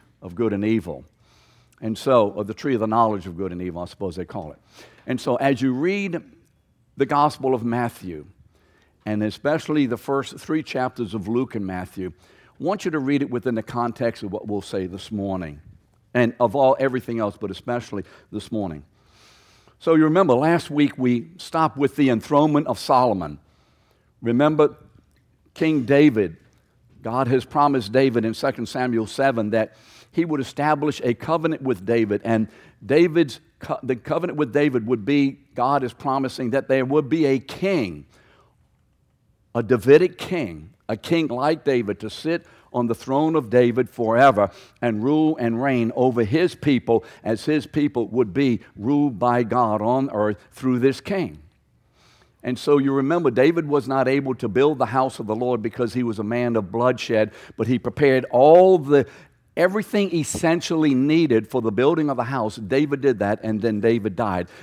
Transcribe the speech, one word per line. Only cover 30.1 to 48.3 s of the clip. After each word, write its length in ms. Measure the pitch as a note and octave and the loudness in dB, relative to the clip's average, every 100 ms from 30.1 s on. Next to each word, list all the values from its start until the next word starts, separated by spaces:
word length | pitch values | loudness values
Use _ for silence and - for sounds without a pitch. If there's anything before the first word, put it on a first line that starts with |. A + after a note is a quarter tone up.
he 140 | - E3 | -4 -2
would 160 | D3 | -2
establish 580 | B2+ - D3 D3+ D3+ - | -6 -4 0 0 -2 -2
a 120 | B2 | -2
covenant 480 | A#2 - E3 D#3+ D#3 | -4 -2 -2 -2 -2
with 240 | C3 G#2 F#2+ | -4 -4 0
David, 340 | A#2 A2 G2+ A2 | 0 2 -2 0
and 240 | A2+ A2 - - _ G2+ | 0 0 -8 -20 _ 0
David's 540 | C#3+ F3 D#3 D3+ - _ _ | 2 4 2 0 -4 _ _
co-, 200 | - C#3+ | -10 -8
the 140 | B2 B2 | -4 -6
covenant 420 | - D#3+ F3 D3+ | -4 -4 -4 -4
with 140 | D3 | -2
David 340 | C#3+ D3 B2+ A2 | 2 2 0 -2
would 200 | B2 G2+ | -2 0
be, 340 | C#3+ C#3 - _ - | 2 2 -2 _ -4
God 260 | B2 C#3+ | 0 0
is 120 | B2+ | -2
promising 560 | - C#3+ C3+ C3 - B2 | -6 -4 -2 -2 -4 -2
that 180 | C3+ B2+ | -2 0
there 160 | C3+ | 0
would 240 | B2+ D3 C3+ | 2 0 0
be 180 | E3 D3 | 0 2
a 140 | C3+ | 0
king, 640 | - - F#3 F3+ G2+ D2+ C#2+ _ _ _ _ _ _ _ _ _ _ _ _ _ _ A#2+ | -2 -6 -2 0 -2 -6 -16 _ _ _ _ _ _ _ _ _ _ _ _ _ _ -6
a 80 | |
Davidic 540 | A2 B2 A#2+ D3+ F3+ - | 0 0 6 6 6 -4
king, 540 | - - F#2 D#2+ D#2+ _ - | -8 -6 -6 -8 -16 _ -10
a 80 | A2 | -8
king 320 | - E3 D#3 | -2 -2 -2
like 340 | A#2+ C#3+ D#3+ | -2 -2 -2
David 380 | - B2+ G#2 G2+ | 0 -2 -2 -6
to 80 | A2 | -8
sit 360 | - D#3 E3+ - _ _ | -8 -6 -6 -8 _ _
on 140 | B2 A#2+ | -4 -2
the 80 | A2+ | -4
throne 400 | - C3+ D#3 D#3+ | -2 0 2 0
of 140 | A#2 | 2
David 400 | B2 B2 A#2 A#2+ | 4 4 2 -2
forever 640 | - A2+ A#2 C#3 G#2 G2+ - - _ | -2 0 6 6 6 0 -2 -20 _
and 220 | A#2+ G#2+ | -4 -2
rule 340 | A#2+ D#3 D#3 D#3 | 0 2 2 0
and 240 | A#2 A#2 | -2 -2
reign 300 | C#3 B2+ A#2 B2 | 0 0 -2 2
over 280 | B2+ A#2+ | 0 2
his 300 | G#2+ D3+ F3 | 0 0 0
people 520 | - D3 B2+ - A2+ - - | 0 0 0 2 0 0 -10
as 220 | - A2 - | -6 -4 -2
his 200 | D3+ - | -2 -2
people 420 | D#3 C#3+ C3+ G2+ | -2 -2 -2 -2
would 260 | A2+ A2+ | 0 0